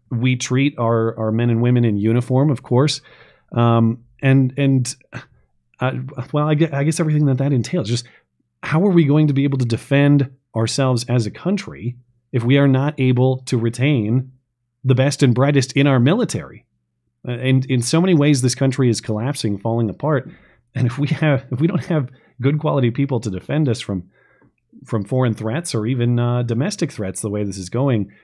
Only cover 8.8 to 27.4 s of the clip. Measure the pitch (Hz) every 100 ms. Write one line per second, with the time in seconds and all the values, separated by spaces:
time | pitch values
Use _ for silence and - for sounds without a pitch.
8.8 | 196 175 143 147 151 135 143 135 120 113
9.8 | - 139 143 143 131 - _ 113 113 -
10.8 | 131 123 120 123 104 - 175 196 - 71
11.8 | 117 123 _ _ _ 123 117 139 143 131
12.8 | 143 147 127 123 127 131 - 120 113 113
13.8 | 131 139 104 127 131 - _ _ _ _
14.8 | 127 127 135 - 131 117 139 143 127 -
15.8 | 143 131 123 214 214 98 69 - _ _
16.8 | _ _ _ _ - 123 127 131 135 127
17.8 | 117 160 185 165 143 139 127 - 135 127
18.8 | 127 107 - 107 123 147 110 98 117 117
19.8 | 110 90 143 143 - - _ _ _ 117
20.8 | 120 131 143 - 156 135 - 127 165 185
21.8 | - 160 127 - _ - 123 151 156 147
22.8 | 120 120 139 123 104 92 - 143 143 110
23.8 | - 98 - _ _ _ _ _ _ -
24.8 | - 113 98 127 127 107 110 139 175 117
25.8 | 107 131 120 120 120 123 120 117 170 -
26.8 | 170 - 95 92 110 104